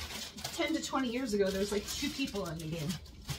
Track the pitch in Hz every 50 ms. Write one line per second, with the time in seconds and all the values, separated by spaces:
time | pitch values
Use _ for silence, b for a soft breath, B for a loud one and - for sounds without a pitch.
0 | - - - 214 - - - 214 - - - - 330 285 320 - - - 320 269
1 | 262 240 226 262 269 233 202 202 196 190 190 190 202 202 208 208 208 - - -
2 | 277 285 - - 277 - - 202 185 165 156 165 160 156 160 165 147 165 190 -
3 | - - - - - - -